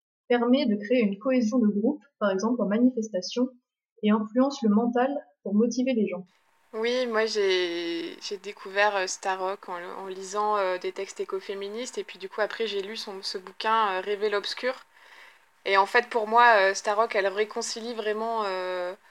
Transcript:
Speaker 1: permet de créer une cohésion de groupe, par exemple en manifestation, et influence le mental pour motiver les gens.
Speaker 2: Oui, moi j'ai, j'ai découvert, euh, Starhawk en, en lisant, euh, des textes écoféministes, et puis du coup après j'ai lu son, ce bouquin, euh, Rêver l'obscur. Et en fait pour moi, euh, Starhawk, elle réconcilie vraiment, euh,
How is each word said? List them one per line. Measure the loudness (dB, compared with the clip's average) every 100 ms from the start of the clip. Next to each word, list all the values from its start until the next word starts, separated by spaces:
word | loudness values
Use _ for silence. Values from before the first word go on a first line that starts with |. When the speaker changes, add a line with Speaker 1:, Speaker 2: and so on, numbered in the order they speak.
| _ _ 0
Speaker 1:
permet | 2 4 4 4
de | 0
créer | 2 2
une | 2 0
cohésion | 0 2 2 2
de | 2
groupe, | 2 0 -2 _ -4
par | -2
exemple | 0 0 0
en | 0
manifestation, | 4 4 2 -4 -6 -4 -2 -4 -4 _ _ _ _
et | 2
influence | 2 2 0 0 2
le | 2
mental | 4 2 2 0 -2 -10 _
pour | -2
motiver | 2 2 2 0
les | 0 0
gens. | -4 -12 _ _ _ _
Speaker 2:
Oui, | -6 -2 0 0
moi | 0
j'ai, | 0 2 2 2 0 -4 -4 -6 -8 -10
j'ai | -12 -10
découvert, | -12 -14 -4 2 2 2
euh, | -2
Starhawk | -4 -4 -2 -4 -6 -10
en, | -12 -10 -12
en | -12
lisant, | -12 -6 -2 0 2
euh, | 0 -2
des | -4
textes | -8 -8 -8
écoféministes, | -6 -6 -8 -10 -8 -8 -8 -8
et |
puis | -10 -12
du | -10
coup | -4
après | -4 -2 -4
j'ai | -4
lu | -6 -10
son, | -10 -10
ce | -8 -10
bouquin, | -12 -6 0 2 2
euh, | 0
Rêver | -2 -2 0
l'obscur. | 0 -4 -6 -6 -6 -12 _ -20 -20 -20 -20 _ _
Et | 2 2
en | 4
fait | 2 2
pour | 0 2
moi, | 6 8 8
euh, | 6
Starhawk, | 2 0 0 2
elle | 2 0
réconcilie | 0 -2 -4 -6 -8 -8
vraiment, | -6 -4 -4 -2 -2
euh, | -2 -4 -4 -4 -6 -10 _